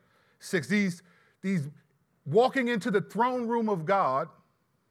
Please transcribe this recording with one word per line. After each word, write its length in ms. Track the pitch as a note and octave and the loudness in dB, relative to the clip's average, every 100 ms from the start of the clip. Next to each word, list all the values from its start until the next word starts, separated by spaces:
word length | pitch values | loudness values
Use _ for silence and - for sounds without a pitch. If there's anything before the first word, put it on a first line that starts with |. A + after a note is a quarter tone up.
| _ _ _ _ | _ _ _ _
six, 280 | - F#3 A#2+ | -4 -4 0
these, 360 | G#3 G3 F3 - _ _ _ | 0 0 -2 -12 _ _ _
these 280 | F#3+ F#3 C#3+ - _ _ _ _ C#3 | -4 -2 -4 -10 _ _ _ _ 0
walking 420 | F#3 B3 C#4 A#3+ | 4 4 2 0
into 220 | A#3 A#3+ | -2 0
the 120 | G3 | -2
throne 460 | F3 F#3+ B3 B3+ A3+ | -2 0 0 0 -2
room 220 | A#3 A3 | -2 -2
of 160 | F#3+ D#3 | -2 0
God, 440 | G3 D3+ C3 D#3+ - _ _ _ _ _ | 0 2 0 -4 -10 _ _ _ _ _